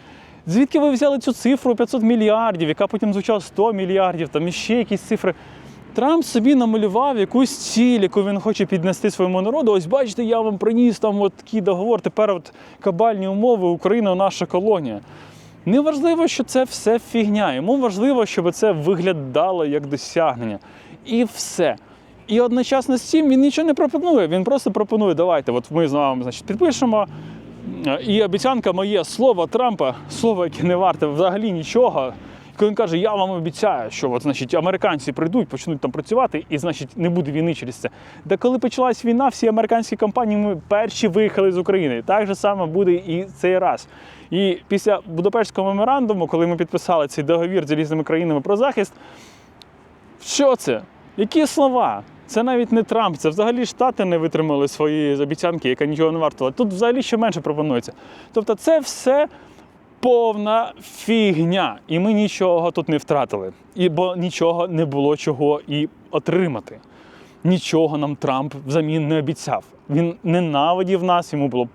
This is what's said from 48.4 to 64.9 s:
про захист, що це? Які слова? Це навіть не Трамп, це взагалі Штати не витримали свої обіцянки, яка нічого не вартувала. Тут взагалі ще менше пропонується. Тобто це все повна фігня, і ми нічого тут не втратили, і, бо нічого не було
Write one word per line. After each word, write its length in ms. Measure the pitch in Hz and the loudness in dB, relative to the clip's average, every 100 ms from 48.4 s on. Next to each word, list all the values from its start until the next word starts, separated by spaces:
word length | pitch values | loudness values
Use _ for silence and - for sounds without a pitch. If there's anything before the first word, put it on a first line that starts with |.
про 160 | 135 202 | 0 0
захист, 360 | 269 247 202 - - - - - - - - - - - - - | 0 0 -4 -6 -20 -20 -20 -20 -20 -20 -20 -20 -20 -20 -20 -20
що 340 | - - 277 247 | -8 0 2 2
це? 260 | - 110 95 - - - | 0 -4 -6 -20 -12 -4
Які 300 | 214 330 302 | 0 2 2
слова? 560 | - 269 254 175 104 - - - | 2 2 2 0 -2 -10 -20 -6
Це 160 | 214 | -2
навіть 300 | 240 247 240 | 0 0 2
не 100 | 226 | 0
Трамп, 340 | 220 226 214 151 | 2 0 0 0
це 120 | 156 | -2
взагалі 380 | 160 214 240 240 | 0 0 0 -2
Штати 380 | - 254 247 | 0 0 0
не 140 | 190 170 | 0 0
витримали 500 | 160 160 160 143 143 | 0 0 0 0 0
свої 540 | - 151 151 147 139 | 0 0 0 0 0
обіцянки, 460 | 143 156 175 170 135 | -2 -2 -2 -2 -2
яка 180 | 127 147 | 0 -2
нічого 260 | 151 160 | 0 0
не 60 | 165 | 2
вартувала. 340 | 156 - 131 | -2 0 -4
Тут 160 | 135 226 | 0 -2
взагалі 340 | 185 233 247 | 0 0 0
ще 140 | - 220 | 0 0
менше 240 | 226 170 | 0 -2
пропонується. 520 | 147 147 151 120 - - - - - | -4 -2 -2 -2 -4 -14 -20 -20 -6
Тобто 220 | - 214 | -4 -2
це 260 | 214 - 320 | -2 2 2
все 480 | 277 - - 277 302 - - - - _ _ - | 0 -4 0 2 2 -4 -20 -20 -20 _ _ -4
повна 720 | 247 240 233 208 208 220 233 - | 2 4 2 0 0 0 -2 -8
фігня, 920 | - - - 226 208 160 165 190 156 104 - | -20 -10 0 2 4 2 2 0 -2 -4 -4
і 100 | 165 | -2
ми 140 | 196 | 2
нічого 580 | 208 208 - 185 175 170 | 2 0 0 2 2 0
тут 180 | 165 160 | -2 0
не 80 | 151 | -2
втратили, 560 | - 147 120 104 95 - - | 0 0 0 -4 -6 -12 -12
і, 140 | - 180 | -2 0
бо 280 | 156 185 180 | 2 -2 -2
нічого 520 | 175 - 165 170 175 | -4 0 0 0 -2
не 160 | 165 | -2
було 320 | 160 | -2